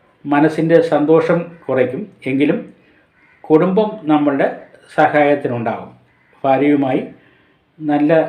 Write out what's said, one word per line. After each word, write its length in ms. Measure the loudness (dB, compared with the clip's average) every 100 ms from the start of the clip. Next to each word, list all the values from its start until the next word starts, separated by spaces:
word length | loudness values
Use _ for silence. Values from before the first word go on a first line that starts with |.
| _ _ -4 0
മനസ്സിൻ്റെ 440 | 0 0 2 2 2
സന്തോഷം 480 | 0 2 2 2 -2 -4 -12 -4
കുറയ്ക്കും. 380 | -2 -2 -4 -12 _ -6
എങ്കിലും 300 | -2 0 -2 -8 -20 _ _ _ _ _ _ 0
കുടുംബം 420 | 2 2 0 -2 -4 -2
നമ്മളുടെ 360 | 0 0 0 -2 -6 -20 -20 -8 -2
സഹായത്തിനുണ്ടാകും. 920 | 0 2 2 0 -2 -6 -6 -8 -12 -20 _ _ _ _
ഭാര്യയുമായി 580 | -2 0 2 0 0 -4 -6 -16 _ _ _ _ _ -10
നല്ല 320 | -4 0 2 2